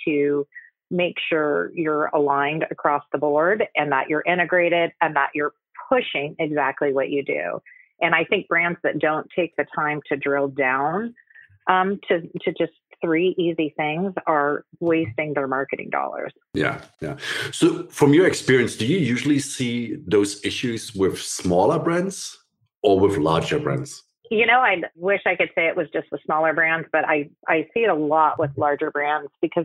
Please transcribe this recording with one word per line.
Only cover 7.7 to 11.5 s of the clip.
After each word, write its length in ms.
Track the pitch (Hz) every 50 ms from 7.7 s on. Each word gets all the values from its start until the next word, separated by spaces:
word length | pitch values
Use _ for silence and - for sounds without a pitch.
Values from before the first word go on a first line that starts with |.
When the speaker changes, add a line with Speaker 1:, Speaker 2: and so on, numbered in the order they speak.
| - - - _ _ -
Speaker 1:
And 140 | 170 165 165
I 100 | 165 160
think 240 | - 220 185 - -
brands 300 | 170 170 170 175 170 - -
that 140 | 143 - 147
don't 300 | 160 156 156 151 - - -
take 200 | 190 170 - _
the 100 | - 147 - -
time 260 | 165 151 151 151 147 - -
to 80 | 151
drill 320 | 139 - 143 139 143 143 139
down, 680 | 131 143 135 127 131 135 143 156 170 202 233 233 240 _ _ _ - - - _